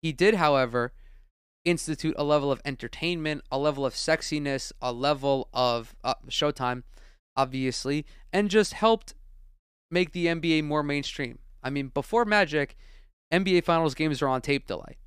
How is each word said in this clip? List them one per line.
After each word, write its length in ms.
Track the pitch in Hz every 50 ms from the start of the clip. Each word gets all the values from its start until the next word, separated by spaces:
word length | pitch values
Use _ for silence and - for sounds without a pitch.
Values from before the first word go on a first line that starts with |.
He 100 | - 160
did, 240 | 147 - 175 202 220
however, 580 | 190 165 151 143 135 131 120 117 123 120 123 - - - - - - - _ _ _ _ _ _ _ _
institute 520 | 170 175 160 - - 160 - - 156 - -
a 60 | 147
level 280 | 147 151 151 139 143
of 100 | 135 123 -
entertainment, 800 | 143 139 - - 117 - - - 165 175 165 156 156 151 143 - -
a 60 | - 135
level 280 | 143 151 147 139 139
of 80 | 131 117
sexiness, 800 | - - - 160 160 - - - 151 147 143 135 131 - - - -
a 120 | - 127 123
level 560 | 120 127 139 151 135 131 139 139 135 120 - -
of, 420 | 123 127 123 120 120 113 - - - -
uh, 100 | 123 131 - - 120
Showtime, 540 | - - 156 147 143 - 131 123 123 127 127 - - - - - - _ _ _ _
obviously, 680 | - 135 131 127 131 131 131 120 - - 131 143 151 147 - - - - -
and 180 | - 185 208 208
just 240 | 180 214 208 - -
helped 420 | - - 220 226 220 - - - - - - - - - - - _ _ _ _ _ _ _
make 200 | 165 175 185 165
the 180 | - 180 170 170
N 100 | 170 165
B 200 | 156 170 160 156
A 20 |
more 220 | 151 147 147 151 147
mainstream. 560 | 143 143 143 139 - - - 143 120 120 - - - - -
I 80 | - 131
mean, 180 | 139 143 135 135
before 380 | - 147 135 - - 233 240
Magic, 500 | 208 208 208 196 151 151 156 143 139 - - - - - - - _ _ _ _ _
N 120 | - 175 190
B 140 | 185 180 175
A 40 |
Finals 340 | 170 - 170 165 165 156 127
games 260 | - 156 156 147 131
were 60 | 151 139
on 140 | 131 131
tape 260 | - - 143 139 - -
delay. 300 | 98 85 - - - - -